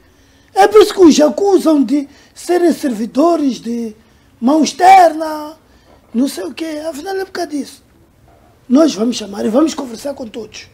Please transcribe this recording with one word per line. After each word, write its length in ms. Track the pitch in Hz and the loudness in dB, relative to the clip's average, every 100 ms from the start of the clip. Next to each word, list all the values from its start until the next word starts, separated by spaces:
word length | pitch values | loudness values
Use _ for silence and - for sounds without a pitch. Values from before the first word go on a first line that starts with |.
| _ _ _ _ _ 381 | _ _ _ _ _ 0
é 120 | 403 | 4
por 120 | 427 | 6
isso 120 | 415 | 4
que 80 | - | 6
os 180 | 339 247 | 4 6
acusam 640 | 302 - 403 370 262 302 | 2 0 0 2 2 0
de 240 | 220 294 277 _ _ | 0 -2 -6 _ _
serem 380 | - - 349 349 | -16 -4 0 0
servidores 880 | - 294 208 226 254 339 330 285 196 | 0 -4 -6 -6 0 0 0 -2 -6
de 340 | 226 233 226 214 _ _ _ - | -10 -10 -10 -14 _ _ _ -4
mão 240 | 233 320 | 0 0
externa, 960 | 269 - 370 381 330 311 311 311 302 320 _ _ _ _ _ | 0 2 6 6 6 2 -8 -10 -12 -18 _ _ _ _ _
não 160 | 226 269 | -4 -4
sei 160 | 339 359 | -4 -12
o 80 | |
quê. 280 | 233 320 302 320 | -10 -10 -10 -10
Afinal, 260 | 277 359 392 | -12 -10 -10
é 80 | 381 | -8
por 60 | |
causa 180 | - 320 | -8 -8
disso. 340 | 294 220 - _ _ _ _ _ _ _ _ - | -8 -10 -16 _ _ _ _ _ _ _ _ -2
Nós 260 | 254 311 185 | 2 2 0
vamos 220 | 240 214 | -6 -6
chamar 260 | 202 202 | -10 -8
e 60 | 233 | -2
vamos 240 | 233 320 | 0 0
conversar 400 | - 262 220 285 | -4 -12 -12 -12
com 120 | 277 226 | -12 -14
todos. 420 | 233 214 - - | -14 -16 -20 -20